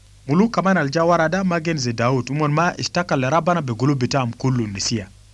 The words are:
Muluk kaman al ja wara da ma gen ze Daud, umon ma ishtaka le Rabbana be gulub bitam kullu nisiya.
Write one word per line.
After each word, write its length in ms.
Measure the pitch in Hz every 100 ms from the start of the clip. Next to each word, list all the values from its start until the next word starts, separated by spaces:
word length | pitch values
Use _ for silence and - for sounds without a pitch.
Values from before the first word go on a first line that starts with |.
| - - -
Muluk 240 | 160 226
kaman 260 | 175 180 185
al 120 | 139
ja 140 | 160 165
wara 240 | 170 160
da 140 | 185
ma 160 | 196 170
gen 180 | 160 160
ze 160 | 123
Daud, 360 | 117 120 131 120
umon 220 | 143 151
ma 220 | 147 175 -
ishtaka 380 | 135 175 175 147
le 140 | 127
Rabbana 320 | 160 165 170
be 120 | 135
gulub 260 | 107 131 143
bitam 340 | 127 143 120
kullu 340 | - 135 127 107
nisiya. 400 | 98 - 113 95 - -